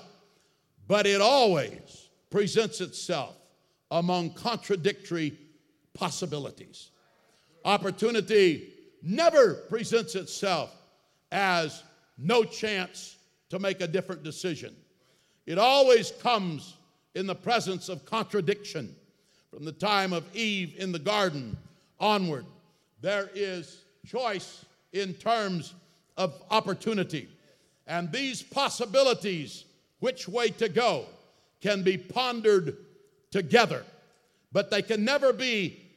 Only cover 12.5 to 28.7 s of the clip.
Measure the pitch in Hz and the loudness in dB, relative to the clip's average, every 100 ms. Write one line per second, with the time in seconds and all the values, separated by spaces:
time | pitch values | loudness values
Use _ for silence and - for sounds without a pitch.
12.5 | - 214 196 180 - - - _ _ _ | -2 -4 -4 -6 -10 -18 -20 _ _ _
13.5 | 185 196 185 175 180 185 160 151 - 185 | -4 -4 -2 -2 -2 -4 -8 -12 -8 -6
14.5 | 151 117 - _ _ _ _ _ _ - | -6 -10 -18 _ _ _ _ _ _ -4
15.5 | 170 240 277 269 233 185 - 240 226 180 | 2 4 6 8 6 4 -4 0 0 0
16.5 | 147 - - _ _ _ 175 196 175 220 | -6 -12 -20 _ _ _ -8 -6 -6 0
17.5 | 233 160 180 - 170 - 220 202 208 165 | 0 0 -6 -8 -12 -6 -6 -2 -2 -2
18.5 | 202 - 160 107 - _ _ _ _ _ | -4 -6 -10 -10 -14 _ _ _ _ _
19.5 | - 151 156 202 202 190 170 - 220 220 | -14 -14 -6 0 2 2 -2 -4 -4 -2
20.5 | 202 180 - 190 170 147 208 190 147 117 | -2 -4 -6 -6 -4 -2 0 0 -2 -8
21.5 | 95 - _ _ - 202 208 180 135 92 | -10 -14 _ _ -2 0 2 0 -4 -8
22.5 | - _ _ _ _ 156 202 196 190 196 | -20 _ _ _ _ -4 -4 -4 -6 -6
23.5 | 180 160 - _ _ - 226 247 196 - | -6 -12 -18 _ _ -10 -6 -4 -4 -8
24.5 | - - _ _ 185 196 190 220 233 202 | -18 -20 _ _ -6 -6 -4 0 0 0
25.5 | 175 135 - _ _ _ - 185 - - | -4 -6 -14 _ _ _ -4 -4 -4 0
26.5 | 214 208 185 226 214 180 151 87 - _ | 0 0 -2 -2 -2 -2 -6 -10 -18 _
27.5 | _ _ _ - 165 175 233 269 226 - | _ _ _ -8 -6 -4 -4 -4 -6 -6
28.5 | 269 269 | -2 -2